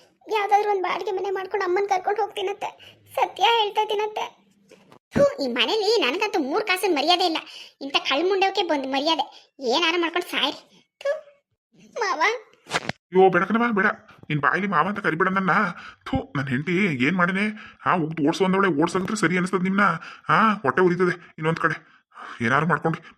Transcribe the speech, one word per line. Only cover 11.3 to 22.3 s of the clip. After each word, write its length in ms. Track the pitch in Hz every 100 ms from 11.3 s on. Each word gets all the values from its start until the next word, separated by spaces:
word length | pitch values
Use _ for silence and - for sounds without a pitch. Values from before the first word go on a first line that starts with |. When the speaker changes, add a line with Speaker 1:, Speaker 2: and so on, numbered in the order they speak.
| _ _ _ _ _ - 523
Speaker 1:
ಮಾವ. 220 | 392 359 403 494 - _ -
Speaker 2:
ಅಯ್ಯೋ, 560 | - - - _ 180 190
ಬೇಡ 140 | 175
ಕಣವ್ವ, 280 | 190 226 240
ಬೇಡ. 140 | 202 208 - - - -
ನಿನ್ 120 | 151
ಬಾಯಲ್ಲಿ 280 | 135 165 202
ಮಾವ 200 | 160 180
ಅಂತ 100 | 208
ಕರಿಬೇಡ 300 | 175 156 190
ನನ್ನ. 220 | 190 185 185 185 - - - -
ಥು, 260 | 262 262 143
ನನ್ 120 | 135
ಹೆಂಡತಿ 580 | 127 165 180 202 127 135
ಏನ್ 100 | 185
ಮಾಡಿನೇ? 300 | 175 190 214 214 - -
ಹಾ, 120 | 135
ಉಗ್ದು 340 | 175 156 160 147
ಓಡ್ಸು 160 | 160
ಅಂದವಳೆ, 380 | 185 190 196 143
ಓಡ್ಸಂದ್ರೆ 340 | 170 185 190 220
ಸರಿ 220 | 165 185
ಅನಿಸ್ತದ 240 | 180 190
ನಿಮ್ನ? 180 | 185 196 196 160 - - -
ಹಾ, 240 | 160 220
ಹೊಟ್ಟೆ 300 | 202 131 180
ಉರಿತದೆ 320 | 180 175 180 - - -
ಇನ್ನೊಂದ್ 200 | 160 165
ಕಡೆ. 160 | 160 - - _ _ - -